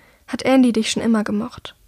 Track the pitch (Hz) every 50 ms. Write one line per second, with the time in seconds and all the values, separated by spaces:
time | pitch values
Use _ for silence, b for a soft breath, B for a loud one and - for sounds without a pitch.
0 | b b b b b - - 240 - 247 262 269 254 247 220 226 220 - - 208
1 | - 226 226 214 208 214 208 202 226 247 - - _ - - _ _